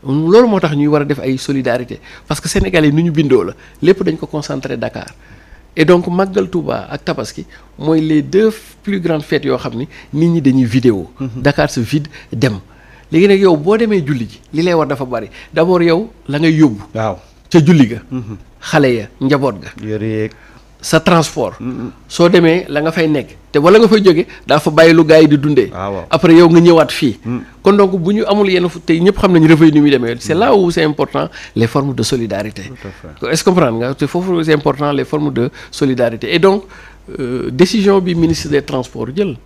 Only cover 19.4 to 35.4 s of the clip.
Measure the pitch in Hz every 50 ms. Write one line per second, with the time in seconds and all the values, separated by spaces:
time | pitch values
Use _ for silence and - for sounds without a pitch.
19.4 | 135 135 110 95 73 - - - - 107 107 107 104 110 110 107 107 110 - -
20.4 | - - - - _ _ _ _ - - - 160 156 - 185 165 156 - - 160
21.4 | 123 98 - - 113 123 127 120 117 117 - _ - - - - 170 175 185 180
22.4 | 170 165 160 180 180 - 143 147 151 160 156 180 165 160 151 139 110 - - -
23.4 | _ _ - 147 143 170 196 220 233 208 208 220 202 190 165 151 - - - -
24.4 | - - 135 151 - - 151 151 165 165 165 165 165 151 160 156 160 151 147 143
25.4 | 135 151 147 131 110 - - 90 95 101 101 95 85 - - 156 - 170 165 165
26.4 | 175 170 165 170 170 175 170 160 151 - - - - 131 104 - - 110 123 120
27.4 | - - - - - 196 196 202 202 190 185 190 165 175 208 214 220 - 202 208
28.4 | 208 196 185 180 175 175 - 175 - - 165 165 170 190 208 - - 190 180 170
29.4 | 156 156 165 147 165 160 147 151 147 147 139 127 120 117 120 120 - - 156 170
30.4 | 214 262 262 202 185 175 165 175 160 151 147 - - - - 143 147 170 - -
31.4 | - - _ - 113 113 - 143 139 143 131 120 139 - - 127 117 110 101 98
32.4 | 104 107 104 - 95 - 131 123 - 101 92 - - 85 76 - - 120 147 165
33.4 | - 190 185 185 165 127 113 113 117 123 135 - 151 139 - 175 180 190 185 170
34.4 | 160 156 156 151 143 151 139 135 147 147 143 139 131 - - 151 151 147 135 123